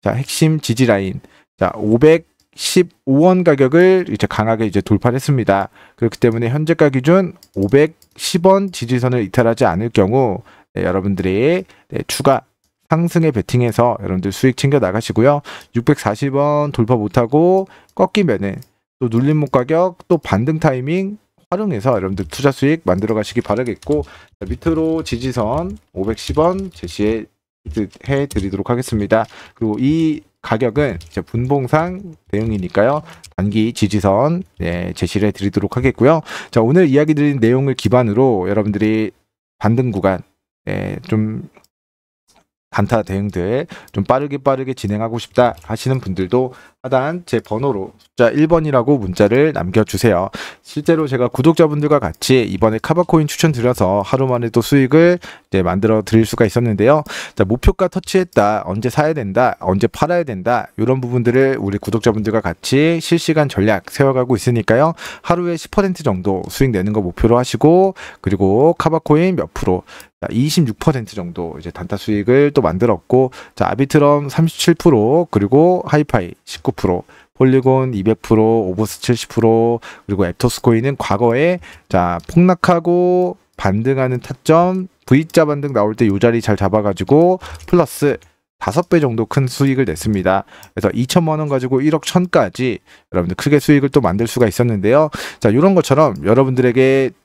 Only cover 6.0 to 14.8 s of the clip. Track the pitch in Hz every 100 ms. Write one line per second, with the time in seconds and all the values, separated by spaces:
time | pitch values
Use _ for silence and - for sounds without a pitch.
6 | 117 - 120 113 117 143 156 165 151 131
7 | 127 185 185 - _ - 98 139 156 -
8 | _ - - 185 180 196 196 175 117 123
9 | 123 123 101 - 113 113 117 87 117 -
10 | 95 127 127 92 - _ _ 98 90 92
11 | 98 95 92 95 135 180 190 _ _ -
12 | - - - 131 _ _ _ _ _ 160
13 | 170 175 160 120 90 120 120 107 120 107
14 | 98 92 95 95 135 123 139 143